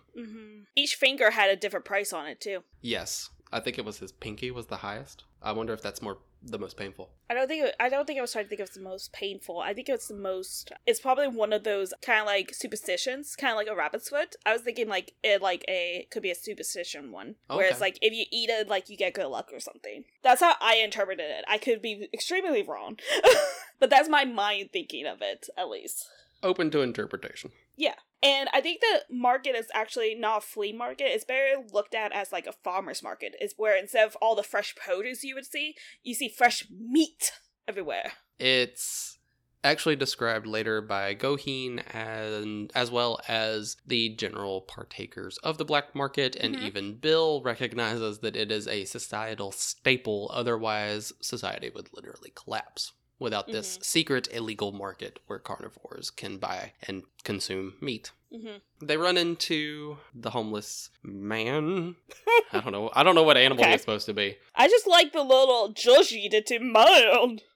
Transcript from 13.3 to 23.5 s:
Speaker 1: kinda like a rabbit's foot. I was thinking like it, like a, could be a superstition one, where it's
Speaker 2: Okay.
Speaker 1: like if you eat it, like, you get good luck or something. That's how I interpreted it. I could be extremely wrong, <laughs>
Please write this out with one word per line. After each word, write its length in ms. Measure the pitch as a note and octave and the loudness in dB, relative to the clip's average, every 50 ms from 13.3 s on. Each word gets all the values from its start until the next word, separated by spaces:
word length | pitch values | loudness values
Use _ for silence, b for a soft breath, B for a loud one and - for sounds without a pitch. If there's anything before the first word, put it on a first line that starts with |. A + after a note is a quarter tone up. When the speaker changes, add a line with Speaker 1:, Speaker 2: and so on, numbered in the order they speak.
| - | -8
Speaker 1:
kinda 180 | - C#4 B3+ A3+ | -4 -2 -2 0
like 100 | G#3+ G#3+ G#3+ | 0 -2 -2
a 60 | G#3 | -2
rabbit's 320 | F#3+ D3+ D3+ - A#3+ - - | -2 -2 -4 -4 -8 -8 -4
foot. 280 | C#4 D4 E4+ - - - _ | -4 -4 -4 -4 -8 -4 _
I 60 | G#3+ A3 | 0 0
was 80 | A#3 | 0
thinking 260 | A#3 A#3+ A#3 B3 A3+ G#3+ | -2 -6 -4 -4 -4 -2
like 240 | G3 F#3 F#3 - _ _ | -2 -4 -4 -6 _ _
it, 200 | - A3 G3+ G3 | 2 2 2 4
like 220 | F#3+ F#3 F3+ F3 - - | 2 0 -2 -2 -4 -4
a, 380 | F#3+ F3+ F3 F3 F3 F3+ - - | -2 -2 -2 -4 -6 -8 -10 -10
could 120 | - A3 | -10 -6
be 80 | - F#3 | -4 -4
a 40 | F3 | -4
superstition 800 | - - A3 G3+ - D#3 - - F#3+ F3 - - D3 C#3+ A#2+ | -4 -8 -10 -10 -8 -8 -8 -8 -8 -8 -10 -10 -12 -12 -14
one, 220 | F#2 F#2+ G2+ C3 G#3+ - _ - | -14 -14 -14 -16 -16 -18 _ -4
where 180 | C3+ F#3+ F#3+ | 0 2 4
it's 80 | F#3 - | 2 4
Speaker 2:
Okay. 60 | F3 | 2
Speaker 1:
like 180 | G3 F#3 - - | 0 -2 0 0
if 140 | A3 A3 A3+ | 0 0 0
you 100 | A3+ G#3 - | -2 -6 -4
eat 180 | A3+ A#3 A3+ A3 | -4 -4 -2 -2
it, 200 | A3+ A3 G#3+ G3+ | -2 -2 -2 -2
like, 200 | G3+ F#3+ - - | -2 -4 -4 -8
you 80 | G#3 | -6
get 160 | F#3 G3 F3+ | -4 -4 -4
good 140 | - G3+ F3 | -2 -4 -6
luck 240 | C3+ B2 G#2+ - - | -6 -6 -8 -10 -10
or 80 | - A#2 | -14 -14
something. 440 | - - - - - G#2 G#2+ - - _ _ _ | -14 -14 -14 -14 -16 -14 -14 -14 -18 _ _ _
That's 180 | - - B3+ - | 6 6 6 8
how 140 | F4 E4+ - - | 8 6 6 4
I 160 | - A3+ A3+ | 4 4 4
interpreted 500 | A3+ A3 G#3+ G#3+ A3 G3 F#3+ F#3+ E3+ D#3 D3+ | 4 4 0 0 -2 -2 -2 -2 -6 -6 -6
it. 160 | - D2+ - | -6 -8 -2
I 120 | - G#3+ G#3 | -2 -2 0
could 240 | - C4 A3+ G#3+ | 2 0 -2 0
be 260 | G3+ A3+ G#3 G3+ G3+ - - | -2 -6 -6 -8 -8 -10 -8
extremely 480 | - - - F4+ F#4+ F#4+ F4 C#4+ G#3 | -8 -4 -2 -2 -2 0 0 0 0
wrong, 360 | F#4 - D4 - - - G#3+ - B C5+ D5 B - B4 A#4+ D5+ | 0 -2 -8 -8 -8 -10 -12 -10 B -2 0 B 8 8 8 8
<laughs> 380 | D5 C#5+ | 4 0